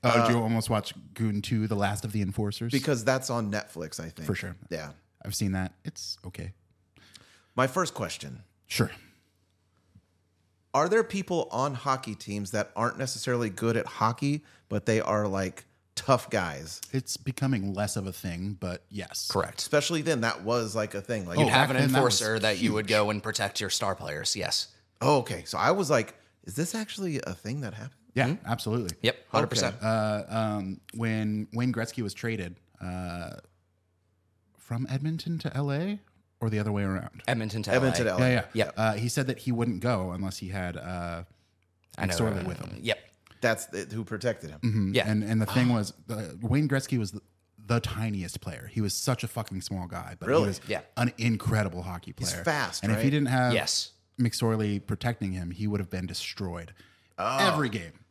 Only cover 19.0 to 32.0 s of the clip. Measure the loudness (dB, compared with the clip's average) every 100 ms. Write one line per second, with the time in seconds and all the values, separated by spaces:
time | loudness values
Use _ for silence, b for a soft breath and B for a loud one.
19 | -8 -6 -2 0 0 -2 0 2 2 0
20 | 0 2 2 0 0 0 0 -2 -2 -4
21 | -4 -4 -2 4 6 6 6 4 4 6
22 | 6 4 2 2 2 4 2 2 4 4
23 | 4 2 -2 0 -2 -2 -2 0 0 -2
24 | -4 -4 -2 -2 0 -2 -4 b b _
25 | 4 4 2 -6 -4 0 2 4 4 2
26 | 2 -8 b b -12 -4 -2 -2 -6 -6
27 | -4 -4 -4 -8 -6 -6 -6 -8 -12 _
28 | _ 0 2 2 -2 -4 0 -2 -2 0
29 | 0 0 0 2 2 2 0 0 0 2
30 | 2 0 -2 0 0 0 -4 -6 _ -4
31 | 0 2 2 0 -2 0 0 0 -2 -2